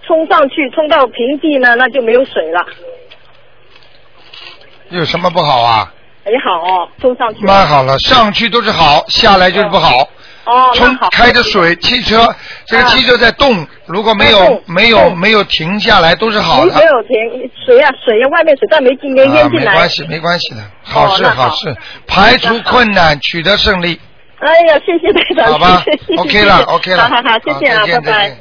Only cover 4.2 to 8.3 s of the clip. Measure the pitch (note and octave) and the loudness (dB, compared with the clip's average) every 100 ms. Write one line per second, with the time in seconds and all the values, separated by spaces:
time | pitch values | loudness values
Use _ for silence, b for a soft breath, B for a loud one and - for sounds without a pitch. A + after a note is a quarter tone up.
4.2 | - - - - - - - F3+ D#3+ E3+ | -20 -20 -20 -20 -20 -20 -14 -8 -6 -4
5.2 | F3+ E3+ D3+ C3 A#2 A2+ F#2 - - - | -4 -2 0 0 2 0 -2 -10 -20 -16
6.2 | - A#3+ C4 F3 F3 F#3 E3 - C4 B3 | -4 -4 -2 -4 -2 -4 -4 -4 -4 -2
7.2 | A#3+ G#3+ G3+ G3 F3 D3 C3 C3+ - C4 | -6 -4 2 2 4 2 0 -2 0 2
8.2 | A3 | 2